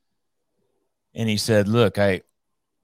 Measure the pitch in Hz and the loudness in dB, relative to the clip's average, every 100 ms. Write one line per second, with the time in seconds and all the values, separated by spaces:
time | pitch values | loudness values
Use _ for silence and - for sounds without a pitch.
0 | _ _ _ _ _ _ _ _ _ _ | _ _ _ _ _ _ _ _ _ _
1 | _ - 110 107 - 107 101 117 104 101 | _ -6 -4 -4 0 0 2 2 0 0
2 | 101 92 - _ _ _ _ _ | -2 -2 -8 _ _ _ _ _